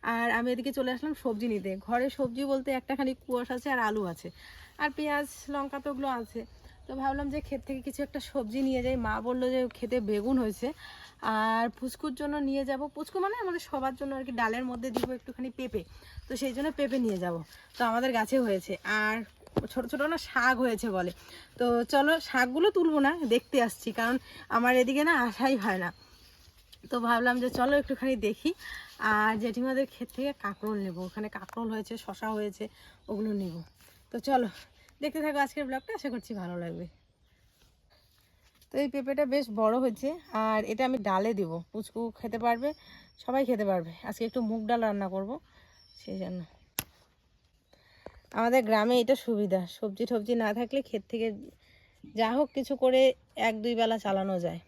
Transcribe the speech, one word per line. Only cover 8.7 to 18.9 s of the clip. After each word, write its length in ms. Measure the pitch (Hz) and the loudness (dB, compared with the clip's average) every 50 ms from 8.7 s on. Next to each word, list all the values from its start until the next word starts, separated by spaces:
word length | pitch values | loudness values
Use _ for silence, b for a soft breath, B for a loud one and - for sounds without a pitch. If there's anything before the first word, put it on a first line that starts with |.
| 262 254 247 | 0 0 0
যাই। 100 | 254 262 254 233 | 0 -2 0 0
মা 80 | 214 214 220 220 | -2 -2 -2 -2
বললো 200 | 240 247 254 254 254 254 | -2 -2 0 0 0 2
যে 60 | 262 254 240 - | 0 0 -2 -4
ক্ষেতে 200 | - - 220 240 247 214 202 | -6 -6 -2 -2 -2 0 0
বেগুন 280 | 214 208 202 240 269 254 240 | -2 0 2 2 2 2 2
হয়েছে, 260 | 214 196 - - 254 311 B B B B B B B B B - 262 220 | 0 -2 -2 -4 -6 -6 B B B B B B B B B -4 -2 0
আর 320 | 214 214 220 226 226 233 233 - - | 2 2 2 2 2 2 0 -2 -6
পুচকুর 340 | - 254 - - - 302 262 - | -8 -8 -8 -6 -6 -6 -6 -4
জন্য 140 | 294 294 285 294 285 269 | -4 -4 -2 -2 0 0
নিয়ে 140 | 269 277 269 247 | 0 0 0 0
যাব। 100 | 277 262 285 294 - | -2 -4 -4 -6 -6
পুচকু 220 | 294 311 - - 381 359 | -8 -10 -6 -2 -2 0
মানে 120 | 392 427 494 453 | 0 -2 -2 -4
আমাদের 180 | 381 349 339 - - | -4 -4 -4 -6 -4
সবার 260 | - 269 254 262 262 254 | -4 -2 -2 -2 -4 -4
জন্য 120 | 285 277 269 269 | -6 -6 -4 -6
আর 60 | 262 254 | -6 -6
কি, 40 | 254 233 | -2 0
ডালের 240 | 233 220 226 240 254 254 | 0 0 0 -2 -4 -4
মধ্যে 180 | 247 240 233 262 220 | -6 -6 -6 -4 -2
দিব 120 | 220 - 254 254 240 | -2 -2 -2 -4 -8
একটুখানি 300 | - - 247 - 254 262 226 - | -8 -12 -10 -8 -8 -8 -6 -6
পেঁপে, 240 | 262 247 - 214 170 B B B B B B B B | -8 -4 -4 -6 -6 B B B B B B B B
তো 60 | - 262 247 | -8 -6 -4
সেই 120 | 277 269 240 | -2 -4 -2
জন্য 120 | 247 277 311 285 - | 0 -2 -2 0 0
পেঁপে 200 | 285 262 240 269 247 | -2 0 2 2 2
নিয়ে 140 | 226 202 180 180 | 2 0 0 0
যাব। 100 | 180 170 165 160 B B B B B B | -2 -2 -4 -6 B B B B B B
তো 60 | - 247 233 | 0 0 2
আমাদের 200 | 226 233 247 262 247 233 | 2 2 2 2 2 2
গাছে 180 | 220 - - 269 247 | 0 2 2 2 4
হয়েছে, 260 | 226 196 190 - - 196 - - - | 4 2 0 0 -4 -8 -6 -2 0